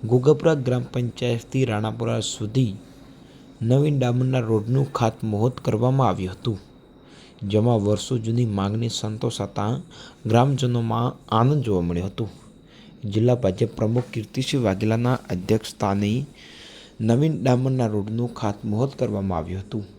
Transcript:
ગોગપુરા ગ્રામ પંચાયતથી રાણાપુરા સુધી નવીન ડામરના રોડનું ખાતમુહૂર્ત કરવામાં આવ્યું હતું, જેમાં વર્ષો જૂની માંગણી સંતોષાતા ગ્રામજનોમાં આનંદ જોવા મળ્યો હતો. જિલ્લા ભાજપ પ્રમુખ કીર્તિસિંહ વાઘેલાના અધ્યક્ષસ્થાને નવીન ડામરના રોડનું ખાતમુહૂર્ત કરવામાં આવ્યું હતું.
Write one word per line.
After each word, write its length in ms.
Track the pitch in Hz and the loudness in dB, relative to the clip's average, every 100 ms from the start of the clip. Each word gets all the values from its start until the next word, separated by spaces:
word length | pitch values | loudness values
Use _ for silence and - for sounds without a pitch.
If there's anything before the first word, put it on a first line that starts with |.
ગોગપુરા 500 | 110 123 131 143 170 | 4 4 6 4 4
ગ્રામ 300 | 151 123 123 | 2 0 -2
પંચાયતથી 800 | 123 131 120 - 120 117 - 131 | -2 -4 -4 -4 -2 -2 -2 -2
રાણાપુરા 560 | 127 104 110 113 117 117 | 0 0 -2 -4 -2 -2
સુધી 480 | 104 - 107 123 123 95 - - - - - - - - | -4 -6 -2 0 0 -2 -14 -20 -20 -20 -20 -20 -20 -6
નવીન 340 | 113 127 151 143 | 2 2 4 2
ડામરના 460 | 123 123 131 131 | 2 2 2 0
રોડનું 420 | 113 110 107 131 139 | 2 0 2 0 0
ખાતમુહૂર્ત 680 | - 113 - 110 104 117 123 | 0 -2 0 -4 0 0 0
કરવામાં 480 | - 107 123 135 123 | -2 0 2 2 2
આવ્યું 280 | 92 92 95 | 0 -6 -6
હતું, 220 | - 101 - - - - - - - - | -6 -6 -10 -20 -20 -20 -20 -20 -20 -10
જેમાં 400 | 101 104 117 117 | 0 2 4 4
વર્ષો 340 | 101 104 - 127 | 2 0 0 -4
જૂની 280 | 113 117 120 | 0 0 0
માંગણી 400 | 101 98 110 117 | 0 -2 -2 -4
સંતોષાતા 800 | - 110 107 120 - 98 - 101 127 - - - - - | -4 -6 -4 -4 -4 -6 -4 -2 -4 -8 -20 -20 -10 2
ગ્રામજનોમાં 840 | 113 135 135 127 120 113 113 123 - - | 4 4 2 0 0 0 0 -2 -4 -2
આનંદ 280 | 110 123 147 | 2 4 2
જોવા 260 | 117 95 87 | 0 0 0
મળ્યો 180 | 87 95 | -2 -4
હતો. 220 | - 107 - - - - - - - 104 | -6 -8 -8 -20 -20 -20 -20 -20 -12 -4
જિલ્લા 320 | 104 120 123 | 2 4 4
ભાજપ 340 | 101 92 113 - | 0 0 -2 0
પ્રમુખ 320 | 110 117 120 | 0 0 -2
કીર્તિસિંહ 520 | 117 107 - 131 143 | -8 -6 -6 -2 0
વાઘેલાના 540 | 113 95 107 113 123 127 - | 0 0 0 0 0 -2 -2
અધ્યક્ષસ્થાને 840 | 92 92 107 - - 104 98 104 117 139 - - - - - - - | -6 0 0 0 -4 0 0 0 0 -4 -14 -20 -20 -20 -20 -20 -4
નવીન 340 | 110 117 160 151 | 0 2 2 2
ડામરના 560 | 123 123 131 131 117 | 2 2 2 0 0
રોડનું 400 | 104 101 113 120 | -2 -2 -4 -4
ખાતમુહૂર્ત 600 | - 107 101 98 104 139 - | -4 -6 -4 -4 -2 -2 -2
કરવામાં 420 | 120 104 98 85 | -4 -2 -2 -2
આવ્યું 280 | 80 92 98 | -4 -8 -6
હતું. 180 | 113 101 | -8 -8